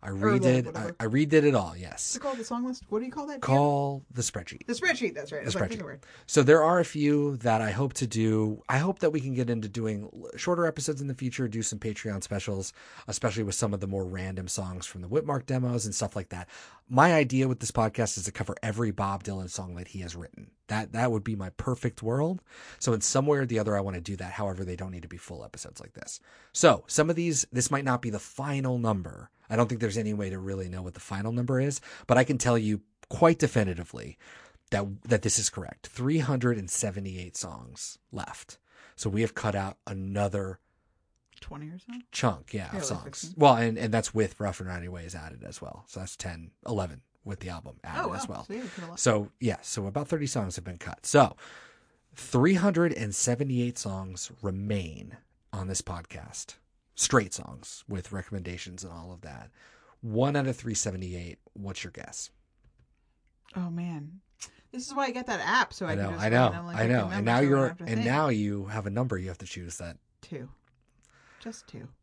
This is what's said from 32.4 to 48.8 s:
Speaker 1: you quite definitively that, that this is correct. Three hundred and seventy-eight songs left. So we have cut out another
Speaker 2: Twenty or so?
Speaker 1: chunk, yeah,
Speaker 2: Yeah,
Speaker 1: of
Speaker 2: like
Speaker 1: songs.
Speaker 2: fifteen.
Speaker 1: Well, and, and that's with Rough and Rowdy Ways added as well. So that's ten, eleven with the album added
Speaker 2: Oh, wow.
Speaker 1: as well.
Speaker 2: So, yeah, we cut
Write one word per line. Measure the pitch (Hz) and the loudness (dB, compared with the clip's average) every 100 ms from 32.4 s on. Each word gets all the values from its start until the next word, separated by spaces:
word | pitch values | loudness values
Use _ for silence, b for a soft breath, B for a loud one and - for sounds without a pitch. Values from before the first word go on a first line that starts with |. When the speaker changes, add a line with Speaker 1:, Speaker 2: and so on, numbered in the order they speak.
| 123 120 | 4 4
Speaker 1:
you | 107 104 _ _ - | 4 0 _ _ -10
quite | - 165 165 | 6 6 8
definitively | - 123 98 87 85 62 62 - B B B B _ | 4 4 2 0 -8 -10 -12 -14 B B B B _
that, | 101 101 98 110 | -2 -2 -6 2
that | 113 | 2
this | 110 107 | 4 2
is | 101 | 0
correct. | - 92 - - | -4 -10 -12 -16
Three | - 127 160 | -2 2 2
hundred | 131 135 123 113 | 2 2 4 2
and | 92 | 0
seventy-eight | - 107 98 98 92 90 - | -2 -2 -4 -6 -8 -10 -8
songs | 92 55 60 64 - - _ | -10 -10 -14 -12 -12 -12 _
left. | 120 - - - - B B B B | -10 -10 -12 -18 -20 B B B B
So | 110 | -2
we | 101 | 2
have | 113 - | 0 0
cut | 110 | 0
out | 101 95 - - | 0 -2 -6 -10
another | 98 95 98 101 101 95 92 _ _ _ _ _ _ _ - | -8 -4 0 0 0 -4 -8 _ _ _ _ _ _ _ -20
Speaker 2:
Twenty | - 143 151 | -14 -12 -12
or | 180 | -14
so? | - 240 - | -14 -14 -10
Speaker 1:
chunk, | - 123 92 - | 0 0 0 -6
yeah, | 107 | -8
Speaker 2:
Yeah, | 95 | -8
Speaker 1:
of | |
Speaker 2:
like | 190 | -6
Speaker 1:
songs. | 160 92 | -6 -6
Speaker 2:
fifteen. | - - 160 175 | -8 -12 -10 6
Speaker 1:
Well, | 147 120 | 8 8
and, | 117 113 | 4 2
and | 113 | 2
that's | 113 107 | 2 2
with | 110 104 - | 2 2 2
Rough | 104 92 | -4 -4
and | 92 | -6
Rowdy | 87 87 | -6 -8
Ways | 90 85 | -10 -10
added | 87 78 - | -12 -12 -14
as | - - | -14 -14
well. | - - - | -14 -16 -16
So | - | -12
that's | 92 - | -12 -8
ten, | 95 82 82 _ - | -10 -10 -14 _ -4
eleven | 110 90 69 _ _ | -2 -2 -6 _ _
with | - 101 | -12 -8
the | 92 | -8
album | 85 - - | -10 -12 -16
added | - - | -8 -4
Speaker 2:
Oh, | - | -4
wow. | |
Speaker 1:
as | - - | -4 -6
well. | - - | -8 -10
Speaker 2:
So, | |
yeah, | 214 | -10
we | 247 | -10
cut | 180 | -12